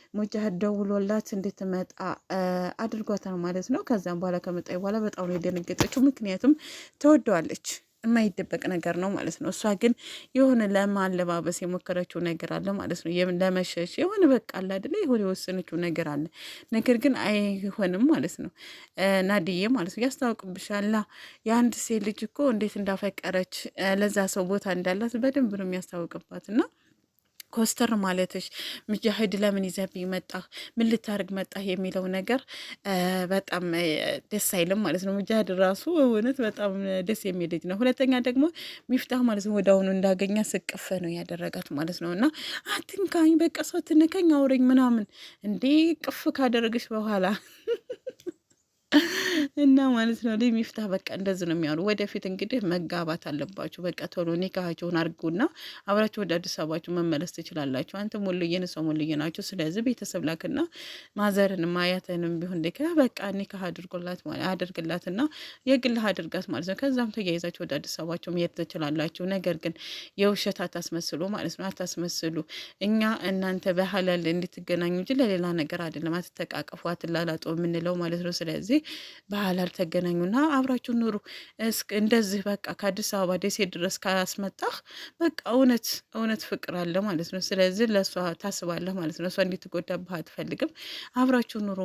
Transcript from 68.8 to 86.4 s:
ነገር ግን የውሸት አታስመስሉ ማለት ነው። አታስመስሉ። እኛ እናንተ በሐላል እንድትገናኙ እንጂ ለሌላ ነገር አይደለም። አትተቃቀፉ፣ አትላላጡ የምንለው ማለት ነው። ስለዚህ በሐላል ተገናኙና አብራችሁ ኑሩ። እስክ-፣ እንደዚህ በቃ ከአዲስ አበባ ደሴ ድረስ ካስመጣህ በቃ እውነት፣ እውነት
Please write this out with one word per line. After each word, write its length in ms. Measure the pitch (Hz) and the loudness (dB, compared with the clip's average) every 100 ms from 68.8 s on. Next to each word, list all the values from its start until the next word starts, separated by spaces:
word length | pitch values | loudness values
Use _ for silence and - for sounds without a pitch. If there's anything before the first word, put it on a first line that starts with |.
| 147 156 160 - 180 | -2 -2 -4 -4 -4
ነገር 300 | 196 185 160 | -2 -2 -4
ግን 200 | 170 165 - - - - | -6 -8 -12 -14 -10 0
የውሸት 420 | 202 202 208 190 | 2 2 -2 -4
አታስመስሉ 600 | 180 175 - 170 - 147 190 | -6 -6 -6 -6 -4 -4 -4
ማለት 280 | 208 170 - | -4 -6 -6
ነው። 100 | 190 | -8
አታስመስሉ። 720 | - 180 - 175 - 165 160 - - - - | -6 -6 -6 -6 -4 -4 -4 -6 -12 -16 -4
እኛ 200 | 202 220 220 226 185 | 0 2 2 0 -2
እናንተ 380 | 190 190 185 196 | -2 -2 -2 0
በሐላል 520 | 175 185 196 185 175 165 | 0 0 0 2 2 0
እንድትገናኙ 680 | 175 180 - 175 175 175 | 0 -2 -8 -4 -2 0
እንጂ 160 | 180 - 262 | 0 0 2
ለሌላ 300 | 233 180 175 170 | 2 2 0 -2
ነገር 240 | 151 175 | -2 -4
አይደለም። 320 | 165 147 160 175 | -6 -6 -4 -4
አትተቃቀፉ፣ 680 | - - 170 147 147 - 170 | -6 -10 -8 -8 -10 -8 -6
አትላላጡ 580 | 175 165 165 165 160 - | -6 -2 -2 -2 -4 -4
የምንለው 460 | 165 170 170 175 175 | -2 0 0 0 -2
ማለት 260 | 170 175 | -2 -2
ነው። 120 | 175 | -4
ስለዚህ 420 | 175 165 156 190 294 - - - - - | -4 -4 -4 0 0 0 -10 -16 -20 -8
በሐላል 420 | 202 196 180 180 | -2 0 0 -2
ተገናኙና 640 | - 170 180 175 175 175 240 311 | -2 -2 0 0 0 2 2 4
አብራችሁ 420 | 277 262 247 - | 4 2 0 0
ኑሩ። 220 | 233 226 208 - - - - | 0 0 -2 -8 -16 -16 -4
እስክ-፣ 340 | 226 214 - | -2 -2 -2
እንደዚህ 460 | 214 214 233 202 202 | 0 4 4 4 0
በቃ 240 | 202 202 - | -2 -4 -6
ከአዲስ 380 | - 202 190 208 | -2 -2 -2 -2
አበባ 260 | 202 180 180 | 0 0 0
ደሴ 220 | 202 - 185 | -2 0 -2
ድረስ 280 | 170 180 - | -2 -4 -2
ካስመጣህ 800 | 190 190 185 - 196 - 440 - - - - - | 0 0 0 -4 -8 -4 -6 -6 -12 -18 -16 0
በቃ 220 | 330 - - | 0 0 0
እውነት፣ 380 | 247 262 233 - - - | 4 6 4 0 -8 -8
እውነት 300 | 226 226 214 | -4 -2 -2